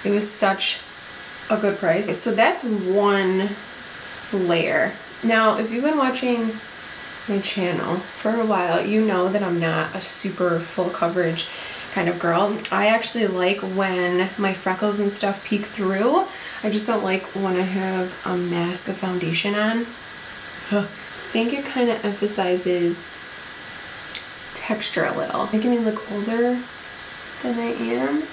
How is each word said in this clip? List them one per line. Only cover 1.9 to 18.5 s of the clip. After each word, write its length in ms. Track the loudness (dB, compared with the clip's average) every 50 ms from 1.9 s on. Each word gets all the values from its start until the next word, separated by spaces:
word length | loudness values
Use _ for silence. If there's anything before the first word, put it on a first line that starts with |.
| 2 2 2 0 0 0
So 120 | 2 2
that's 340 | 4 4 4 4 4 0 -2
one 840 | -2 -2 0 2 2 4 4 6 6 4 4 4 2 2 2 0 0 -4 -6 -12 -16 -16 -16 -16 -14 -14 -14 -14 -14 -14 -14 -10 -4 -2
layer. 580 | 0 2 4 4 2 2 2 2 2 2 2 -2 -8 -14 -16 -14 -2 2
Now, 340 | 4 6 6 6 6 4 4
if 140 | 0 -2
you've 140 | 0 0 2
been 120 | 2 4 4
watching 640 | 2 2 2 0 2 2 2 2 0 -2 -2 -6 -10 -14 -16 -16 -14 -14 -14 -14 -14 -14 -14 -12 -4 -2
my 100 | 0 0
channel 600 | 0 -2 -2 0 0 0 0 0 0 -2 -2 -2 -4 -8 -12
for 240 | -4 0 0 2 2
a 80 | 2
while, 400 | 2 2 2 2 2 2 2 2
you 140 | 2 4 4
know 300 | 4 4 4 4 2 2
that 120 | 2 2
I'm 160 | 2 2 2 2
not 380 | 2 2 2 0 -2 -2 -4
a 60 | -2
super 580 | 0 2 2 2 0 -2 0 0 2 2 2 0
full 300 | -2 -4 -2 -2 -2 0
coverage 580 | 0 0 0 2 2 2 2 2 2 0 -4 -6 -8 -10 -10 -10 -10 -10 -12 -6 -2
kind 160 | 0 0 0
of 100 | 0 0
girl. 400 | 2 2 4 4 4 2 2 -2 -2 -2 0
I 140 | 4 4 4
actually 380 | 4 4 2 0 2 2 2
like 360 | 2 2 2 2 2 2 2
when 680 | -2 -2 0 0 2 2 2 2 2 2 4 2 2 2 0 0
my 160 | 0 0 0
freckles 460 | 0 0 -2 0 2 2 0 2 2
and 140 | 2 0 2
stuff 320 | 2 0 0 0 -2 -2
peek 180 | -2 0 0 0
through. 640 | -4 -4 -2 0 0 2 4 4 6 6 4 4 2 -4 -10 -12 -10 -10 -2
I 80 | -2 0
just 160 | 0 0 2
don't 200 | 2 0 0 2
like 180 | 2 0 0 -2 -4
when 280 | -4 -2 0 2 2
I 60 | 2
have 520 | 2 2 0 0 0 0 0 0 -2 -2 -4 -6 -4
a 100 | -2 -2
mask 540 | 0 0 0